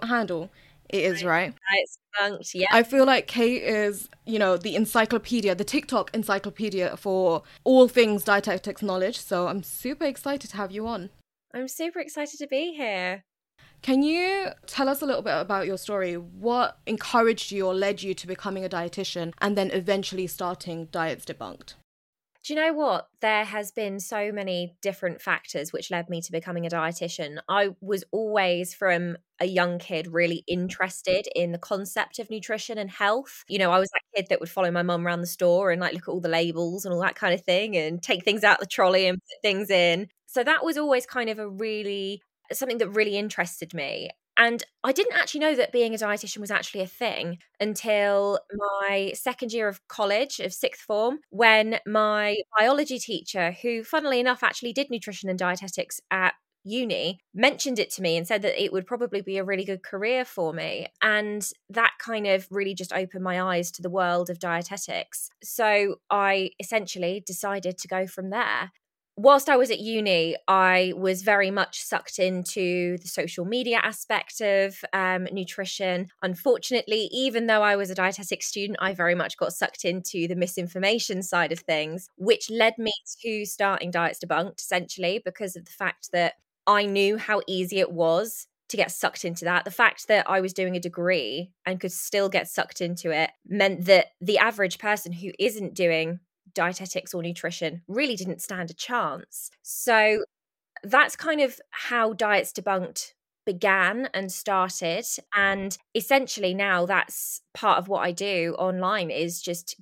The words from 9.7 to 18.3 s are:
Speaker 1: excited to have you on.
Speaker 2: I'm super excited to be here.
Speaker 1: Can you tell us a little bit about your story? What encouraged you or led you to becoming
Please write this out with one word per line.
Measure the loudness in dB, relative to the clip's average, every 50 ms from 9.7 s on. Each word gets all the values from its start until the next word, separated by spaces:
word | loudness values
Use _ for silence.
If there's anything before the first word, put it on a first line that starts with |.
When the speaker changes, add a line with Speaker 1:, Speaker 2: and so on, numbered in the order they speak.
| -12 -8 -6 -6 -4 -2 -2
Speaker 1:
excited | -4 -4 -4 -6 -6 -6 -6 -6 -10
to | -8 -8
have | -8 -6
you | -6 -8 -6
on. | -6 -6 -6 -8 -12 _ _ _ _ _ _ _ _
Speaker 2:
I'm | -10 -8 -8
super | -8 -6 -6 -6 -6 -6 -8
excited | -10 -8 -6 -8 -8 -8 -8 -12
to | -8
be | -4 -2 -2 -2 -2 -6
here. | -6 -6 -4 -4 -4 -4 -4 -6 -8 _ _ _ _ _ _ _ _ -20 _ _ _
Speaker 1:
Can | -2 2 2 4 4
you | 2 2 0 0 0 -2 -2 -4 -6 -10 _ -18
tell | -10 -4 -2 0 0
us | 0 -2
a | -2
little | -2 -2 -2
bit | 0 0 -2
about | -2 0 -2 -2 -2 -2
your | -2 -4
story? | -6 -6 -6 -4 -2 -2 -2 -4
What | -6 -10 -14 -16 -6 -2 0 2 2 0 0 -2 _ -6
encouraged | -6 -6 -6 -4 2 4 4 6 4 4 0 -4 -6
you | -4 -2 0
or | 0 0
led | 2 0 0 -2 -2
you | -4 -6 -6
to | -6 -6
becoming | -10